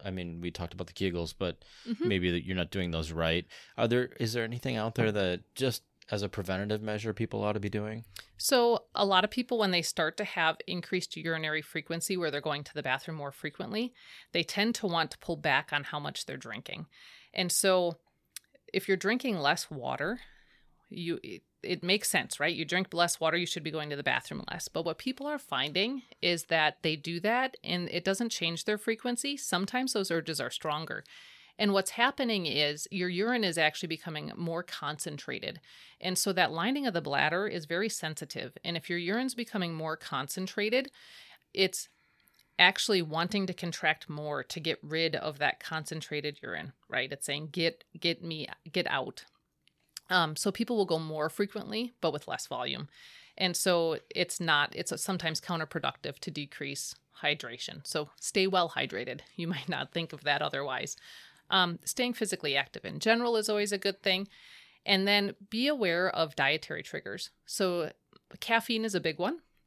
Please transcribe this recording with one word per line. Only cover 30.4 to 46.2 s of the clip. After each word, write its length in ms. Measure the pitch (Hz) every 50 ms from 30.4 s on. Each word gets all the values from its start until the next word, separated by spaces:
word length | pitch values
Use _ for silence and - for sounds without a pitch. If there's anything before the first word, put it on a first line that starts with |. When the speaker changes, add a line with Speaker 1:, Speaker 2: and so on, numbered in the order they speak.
| 123 127
Speaker 2:
stronger. 540 | - - - 156 147 151 160 - - - - - - - - - - - - - _ -
And 140 | 214 202 196
what's 160 | 196 190 -
happening 560 | - - 233 269 277 - 269 233 220 196 175
is 420 | 151 113 147 147 147 151 156 - -
your 180 | - 175 180 180
urine 340 | 180 175 208 240 254 240 214
is 140 | 180 156
actually 300 | 170 156 151 151 - -
becoming 440 | 160 160 151 - 175 156 151 147 147 -
more 240 | - 175 165 165 170
concentrated. 1000 | 175 - - - 156 147 151 147 - - 147 151 - - - - - - - - _ - - - - - - -
And 180 | - 185 185
so 140 | 180 - 202
that 200 | 185 185 170 131
lining 340 | 156 165 175 226 269 294 277
of 80 | 247 175
the 80 | 170
bladder 460 | 139 143 139 139 143 156 165 185 208
is 180 | 208 - 175 151
very 240 | 147 170 175 214 220
sensitive. 680 | - - - 156 156 - 156 - - 123 - 123 - - -
And 140 | - 170
if 120 | 165 - -
your 100 | 175 175
urine's 340 | 175 170 202 240 262 262 -
becoming 400 | 240 233 - - 202 180 170 165
more 240 | 160 160 160 160
concentrated, 920 | 160 - - 151 131 135 139 - 185 190 190 - - 202 214 233 262 269 277 _ - - - - - - - - - _ _ -
it's 340 | - 190 185 - - - - _ _ _ _ _ _ _ _ _ _ _ _ - -
actually 420 | 180 185 190 - - - 208 185
wanting 460 | 170 156 156 165 170 175 - 202 190
to 60 | 180 175
contract 540 | - - 170 156 - - 156 156 - -
more 360 | - 151 151 151 151 147 139 127
to 160 | - - 170
get 180 | 147 165 - - -
rid 320 | 147 156 160 165 160 151
of 240 | - - 156 147 139
that 200 | 147 139 - -
concentrated 800 | - - 165 160 151 - 160 160 151 - 151 147